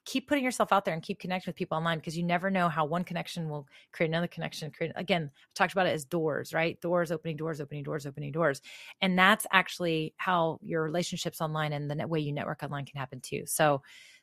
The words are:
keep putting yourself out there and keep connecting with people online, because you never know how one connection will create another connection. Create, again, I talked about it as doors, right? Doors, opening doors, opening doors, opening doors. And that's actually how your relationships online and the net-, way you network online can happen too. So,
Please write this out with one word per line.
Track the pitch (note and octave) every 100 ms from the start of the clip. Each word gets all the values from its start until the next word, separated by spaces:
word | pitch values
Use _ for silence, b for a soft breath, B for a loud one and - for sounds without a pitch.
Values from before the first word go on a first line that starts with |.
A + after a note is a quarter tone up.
keep | - C4 -
putting | D4
yourself | B3+ - G#3
out | G3
there | G3+
and | E3
keep | - F#3+
connecting | F3 F#3 F3+
with | -
people | F#3 D#3+
online, | E3 E3
because | E3+ D#3+
you |
never | F3 F3 F#3+
know | F#3+ F3
how | D#3
one | D3+ E3+
connection | F3 E3+ E3+ - D#3+
will | D3 C#3 B B
create | - E3
another | D#3+ F3
connection. | - E3 - -
Create, | - E3
again, | - F#3 F3 D3
I | b b
talked | - F3+
about | G3 F3+
it |
as | C#3+
doors, | C#3+ F3 D#3 C3+ C3
right? | D#3+ E3 -
Doors, | E3+ F3 E3
opening | D#3+ E3 D3+
doors, | D#3 D3+
opening | C#3+ D3
doors, | C#3+ D3+ C#3
opening | C3+ C#3+
doors. | D3+ D#3+ C#3 B B B B
And | F#3+ F#3
that's | F#3 G#3+ -
actually | F#3+ F3+ - F3 D#3+ D#3 -
how | - F3+ E3 D3
your | - D#3+
relationships | D#3+ E3 E3+ F3 E3+ -
online | D#3+ D#3 D3+
and | D3 D3
the |
net-, | D3 E3+
way | E3
you | D3
network | C#3+ - D#3
online | C#3+ C#3+
can | C3+ C#3
happen | C3 C3
too. | - C#3+ -
So, | - D#3 C#3 B B B B